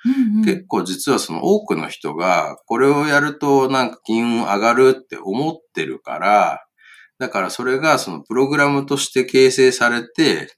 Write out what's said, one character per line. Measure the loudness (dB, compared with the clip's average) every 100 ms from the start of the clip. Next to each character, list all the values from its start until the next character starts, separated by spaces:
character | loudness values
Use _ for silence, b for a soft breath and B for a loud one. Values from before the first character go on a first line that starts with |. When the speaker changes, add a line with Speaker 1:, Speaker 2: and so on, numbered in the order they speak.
Speaker 1:
う | -2
ん | 0 0 2
う |
ん。 | 0
Speaker 2:
結 | -2 -4
構 | -6
実 | -4 -6 -2
は | -2
そ | -2
の | -4
多 | 0 0 0
く | -6
の | -6
人 | -10 -10 -4
が、 | 0 0 -2 -8 -6
こ | 0
れ | 2
を | 2 2
や | 0
る | 0 -2
と | 2 2 2
な | 0
ん | -2
か | -6
金 | -4 -2 0 -2
運 |
上 | -2 0
が | 2
る | 4 4 2
っ | -4
て | -14
思 | -6 -4 -4
っ | -6 _
て | -8 -8
る | -8
か | -10 -4
ら、 | 2 2 2 -4 -12 _ B B B -12
だ | -8
か | -4
ら | -6
そ | -6
れ | -4 -2
が | 0 0
そ | -2
の | -10
プ | -4
ロ | 0 0
グ | 2
ラ | 2
ム | 0 -2
と | -4
し | -2
て | -2
形 | 2 4 4
成 | 6 4
さ | 4 0
れ | 0
て、 | -4 0 0 0 -6